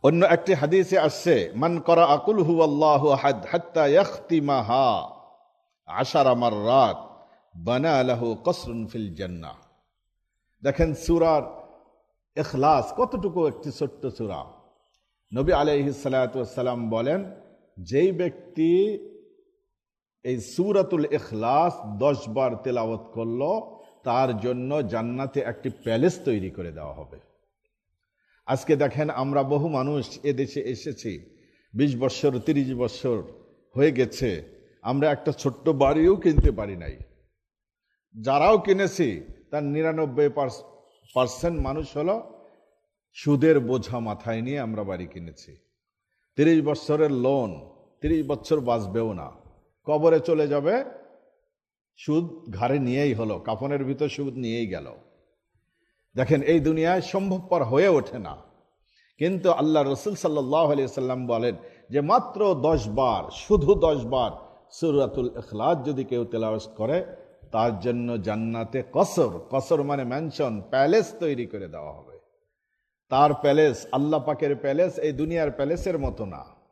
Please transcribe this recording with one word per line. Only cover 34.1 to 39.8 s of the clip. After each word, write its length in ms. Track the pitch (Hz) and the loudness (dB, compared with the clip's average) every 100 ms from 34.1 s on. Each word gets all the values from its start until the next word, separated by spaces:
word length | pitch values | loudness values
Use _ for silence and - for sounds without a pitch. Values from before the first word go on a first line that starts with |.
| - 127 85 - - _ _ | 0 -4 -4 -10 -20 _ _
আমরা 280 | 107 135 151 | -4 0 2
একটা 220 | 143 - | 0 -2
ছোট্ট 360 | 139 139 120 160 | -2 -4 -2 -2
বাড়িও 480 | 139 139 151 165 196 | 4 4 6 4 4
কিনতে 340 | 170 147 139 | 4 6 4
পারি 260 | 110 104 92 | 2 -8 -8
নাই। 220 | 78 64 - _ _ _ _ _ _ _ _ _ _ 110 | -12 -14 -18 _ _ _ _ _ _ _ _ _ _ -8
যারাও 380 | 113 139 175 220 | -2 2 4 4
কিনেছি, 640 | 196 190 190 185 143 85 - - _ | 4 2 2 0 -2 -2 -12 -20 _
তার 120 | 147 | -6
নিরানব্বই 640 | 143 147 | -4 -2